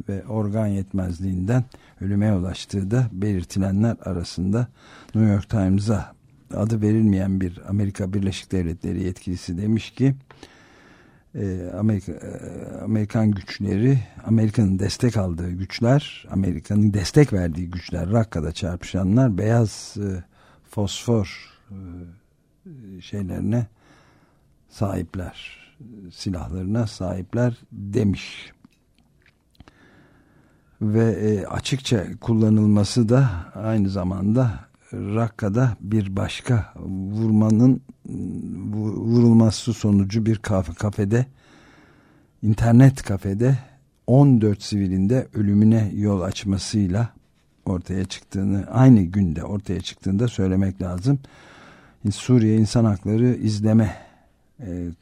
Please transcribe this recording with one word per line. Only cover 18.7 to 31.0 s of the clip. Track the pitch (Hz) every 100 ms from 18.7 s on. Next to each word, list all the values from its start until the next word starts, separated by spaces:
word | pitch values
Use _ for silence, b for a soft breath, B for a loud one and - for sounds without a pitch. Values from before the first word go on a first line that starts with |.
| 90 - 92 92 110 131 90
beyaz, | 104 117 110 - - -
e, | 101 92 - b b b _
fosfor, | - 101 - - 117 98 - - _ -
e, | 98 92 87 87 90 _ _ _ _ 196 143 104 92
şeylerine | - 104 92 90 95 117 113 b b b b b b b b _ _
sahipler, | - 104 92 85 95 87 - - - - - 107 107 92
silahlarına | - 104 87 69 92 92 113 107
sahipler | - 92 92 90 117 123 120 -
demiş. | 107 101 107 104 92 - - - _ _ _ _ _ _ _ _ _ _ _ - b b b b b b b b b b b
Ve, | 107 110